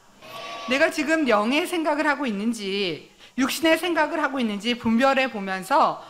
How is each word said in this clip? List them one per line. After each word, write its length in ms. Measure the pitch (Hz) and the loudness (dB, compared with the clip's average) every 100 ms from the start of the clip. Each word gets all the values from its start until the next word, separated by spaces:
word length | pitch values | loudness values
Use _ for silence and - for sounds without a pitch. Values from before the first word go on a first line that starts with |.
| - - - - - - - | -20 -20 -18 -14 -12 -12 -2
내가 220 | 269 320 | 2 2
지금 360 | 311 285 320 262 | 0 0 2 4
영의 400 | 208 220 294 349 | 2 2 0 0
생각을 400 | 349 320 294 302 | -2 0 0 0
하고 180 | 269 262 | 0 -2
있는지 880 | 196 226 226 196 202 185 143 - _ - - | -2 -4 -4 -4 -2 -2 -4 -12 _ -10 -2
육신의 400 | 262 - 320 330 | -2 0 2 2
생각을 440 | 359 330 294 330 | 2 0 0 0
하고 160 | 285 269 | -2 0
있는지 380 | 226 202 226 240 | -2 -2 -2 -2
분별해 540 | 233 233 269 262 262 | 0 2 4 4 0
보면서 720 | 214 190 190 175 294 208 - | -2 -6 -6 0 2 4 0